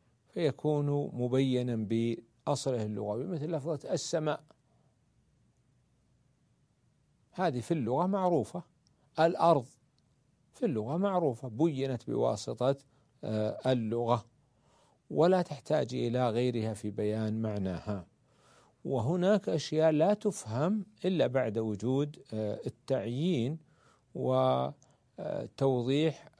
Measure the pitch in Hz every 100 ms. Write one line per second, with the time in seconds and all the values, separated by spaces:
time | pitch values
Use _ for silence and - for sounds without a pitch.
0 | _ _ _ 196 160 131 151 147 143 143
1 | 143 120 123 131 135 123 123 113 101 113
2 | 117 117 - _ - 143 139 123 107 107
3 | 104 110 180 165 156 160 139 147 - 165
4 | - 160 156 147 - _ _ _ _ _
5 | _ _ _ _ _ _ _ _ _ _
6 | _ _ _ _ _ _ _ _ _ _
7 | _ _ _ - 180 123 110 165 117 131
8 | 180 196 185 165 - 175 - _ _ _
9 | _ - 165 180 165 156 120 - _ _
10 | _ _ _ _ _ - 233 113 107 160
11 | 196 185 156 117 131 110 165 135 135 123
12 | - 117 120 107 - 117 127 139 - _
13 | _ _ - 107 107 - 127 127 110 117
14 | 117 120 - _ _ _ _ _ _ _
15 | - 147 170 185 175 139 - 151 120 123
16 | 120 123 123 110 127 120 110 107 104 104
17 | 104 110 110 110 110 104 95 87 - 101
18 | 85 _ _ _ _ - _ _ - 131
19 | 113 180 180 208 - 165 - 156 160 151
20 | 170 208 214 - 110 120 165 214 190 _
21 | 180 180 123 131 117 107 113 101 113 131
22 | 147 151 - 110 107 - 123 - - 131
23 | 104 123 170 151 120 160 _ _ _ _
24 | _ - 127 131 131 131 131 143 _ _
25 | _ - - - - - 135 127 120 139
26 | 156 143 -